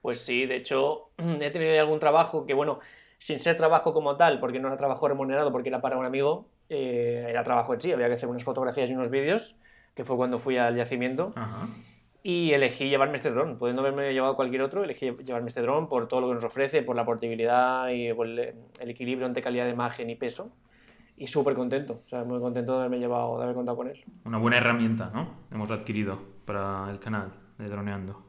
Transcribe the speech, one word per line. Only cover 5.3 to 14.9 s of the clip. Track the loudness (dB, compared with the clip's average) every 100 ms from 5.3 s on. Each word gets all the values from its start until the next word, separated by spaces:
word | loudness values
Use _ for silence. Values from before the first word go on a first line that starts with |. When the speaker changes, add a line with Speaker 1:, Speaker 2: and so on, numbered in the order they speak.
| 2 2
Speaker 1:
porque | 0 -2
era | -2
para | -2 -2
un |
amigo, | -2 2 2 0 -6 _ _
eh, | -4 -2 0 0 -2 -2
era | -2
trabajo | 2 2 2
en | -2
sí, | 0
había | 2 2
que |
hacer | 0 -2
unas | -4
fotografías | -4 -2 -2 0 -2
y |
unos | 0 0
vídeos, | 0 2 0 -2 _ _ -20 _
que | -12
fue | -4 0
cuando | 0 0
fui | 0 2
al | 2
yacimiento. | 2 -2 -2 -2 -2 -4 -4
Speaker 2:
Ajá. | -8 -8 -10 -12 -20 -20 _ _
Speaker 1:
Y | -4 0 4
elegí | 4 4 0 0
llevarme | 4 2 2
este | -2
dron. | 0 -2 -2
Pudiendo | -2 0
haberme | 0 0 -2
llevado | 2 2 2
cualquier | 0 0
otro, | -2 -2
elegí | -4